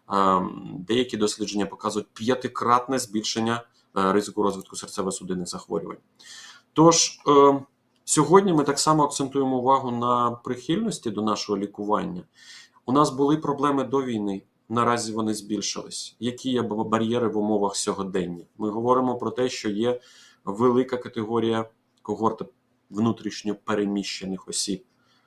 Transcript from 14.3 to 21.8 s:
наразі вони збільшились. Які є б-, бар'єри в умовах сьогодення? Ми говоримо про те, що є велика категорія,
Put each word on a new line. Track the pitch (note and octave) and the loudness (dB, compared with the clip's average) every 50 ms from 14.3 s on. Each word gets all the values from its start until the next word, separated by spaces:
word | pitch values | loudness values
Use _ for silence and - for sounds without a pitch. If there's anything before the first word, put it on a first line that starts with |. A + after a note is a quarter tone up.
| G2 G2 - _ _ _ _ - | -6 -6 -10 _ _ _ _ -4
наразі | A2+ A#2+ A#2 A#2+ A#2+ A#2 G#2+ A2 | 0 0 2 2 2 0 -2 -4
вони | G#2+ A2+ A2 A2 G#2+ | -4 -2 -2 -2 -2
збільшились. | G2 G#2 G#2 G#2+ G2+ G2+ - - G#2 G#2 G2 - - - - - - | -4 -4 -6 -6 -4 -4 -6 -6 -8 -10 -10 -12 -12 -12 -12 -10 -8
Які | A2+ B2 B2 - - C3+ | -6 -6 -6 -6 -4 -2
є | B2+ A#2+ | 0 0
б-, | A2 G#2+ G#2 G#2+ A2 | 0 0 -2 -4 -2
бар'єри | G#2+ A2+ A2+ A2+ A2 A#2 B2 A#2+ G#2 | 0 0 0 0 0 0 0 0 0
в | G#2+ G#2+ | 0 0
умовах | G#2 G#2+ G#2+ G2+ G2+ G2 - | 0 2 2 2 2 0 -2
сьогодення? | - - G#2 F#2+ F#2+ G2 F#2+ F#2 F#2+ F2 F2 F2 E2+ - - _ - | -2 -4 -4 -4 -4 -4 -4 -2 -2 -2 -4 -6 -10 -14 -16 _ -6
Ми | G#2+ G#2+ | -6 -4
говоримо | G#2 A2+ A#2 B2 B2+ C3 C3 B2+ A#2+ A#2+ | -4 0 2 2 4 4 2 0 -2 -2
про | A2+ A2+ | -4 -4
те, | A2 B2+ B2+ C3 | -2 -2 -2 -2
що | - - - G#2+ | -2 -4 -4 -4
є | G2+ G#2 A#2 B2 B2 B2 - - - - - - _ _ - | -2 0 0 -2 -2 -4 -8 -16 -20 -20 -20 -20 _ _ -10
велика | G2 G2 G#2+ B2 B2 A#2+ B2+ C3 C3 - | -6 0 2 4 4 4 4 2 0 -2
категорія, | E3 - A#2 - A#2 G#2+ G#2+ A#2 A#2 A2+ A2+ A2+ A2 A2 - _ _ | -6 -6 -6 -6 -6 -4 -2 0 0 2 2 0 0 -2 -6 _ _